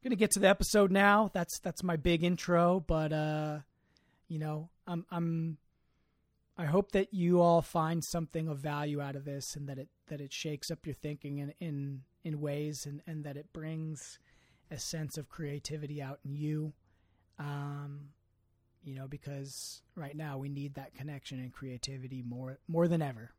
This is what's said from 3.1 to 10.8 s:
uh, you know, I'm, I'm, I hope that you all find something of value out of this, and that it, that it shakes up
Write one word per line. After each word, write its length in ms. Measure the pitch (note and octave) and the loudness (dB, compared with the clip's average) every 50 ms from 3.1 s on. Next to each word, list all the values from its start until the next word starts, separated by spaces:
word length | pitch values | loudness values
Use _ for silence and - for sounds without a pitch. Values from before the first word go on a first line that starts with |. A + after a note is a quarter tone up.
uh, 480 | D#3 D#3 D3+ D#3 D3+ D#3 D3+ D3+ D3+ D3+ C#3+ _ _ _ _ _ _ _ _ _ _ _ _ | 0 0 0 0 0 0 -2 -2 -4 -6 -10 _ _ _ _ _ _ _ _ _ _ _ _
you 120 | _ E3+ D#3 | _ -6 -4
know, 300 | D#3 D#3 D3+ D3+ D#3+ E3+ _ _ _ | -2 -2 -4 -4 -6 -10 _ _ _
I'm, 200 | - F3 E3+ E3+ _ | -6 -6 -6 -4 _
I'm, 460 | F3+ E3+ E3+ E3+ E3 E3 D#3+ E3 D#3 - _ _ _ _ _ _ _ _ _ _ _ _ _ _ _ _ _ _ _ | -4 -2 0 0 0 0 -2 -2 -4 -8 _ _ _ _ _ _ _ _ _ _ _ _ _ _ _ _ _ _ _
I 80 | - E3+ | -4 -2
hope 260 | C#3+ D#3 F#3+ G3+ _ - | 2 4 4 2 _ 2
that 200 | G3 G3 - - | 2 2 2 0
you 280 | F#3+ F3 F3 F3 F3 | 2 4 6 8 8
all 200 | F3 E3+ E3+ E3+ | 8 8 8 6
find 420 | - - - F3 D#3+ D#3+ E3+ E3+ D3+ | 4 2 0 0 0 2 0 -2 -2
something 440 | - - E3+ E3 - - E3 D#3+ | -2 -4 -4 -4 -4 -4 -4 -4
of 120 | D#3+ D3+ C#3 | -2 -4 -4
value 420 | C3+ D3+ D3 D3 D3 D3 D3 C#3+ | -4 -4 -2 -2 -2 -2 -2 -4
out 140 | C#3+ C#3 C#3 | -4 -6 -8
of 100 | C#3 C#3 | -8 -8
this, 300 | C#3+ C#3 C#3 C3 - - | -8 -8 -8 -8 -8 -8
and 140 | D3+ C#3+ C#3 | -8 -8 -8
that 80 | C#3 | -8
it, 120 | C3+ C3 - _ _ _ | -10 -10 -14 _ _ _
that 140 | - D#3 C#3+ | -12 -10 -10
it 120 | C#3+ C#3 - | -10 -10 -10
shakes 380 | - - D#3+ D3+ C#3+ - - | -6 -4 -4 -4 -4 -6 -8
up 140 | E3+ D3+ | -8 -6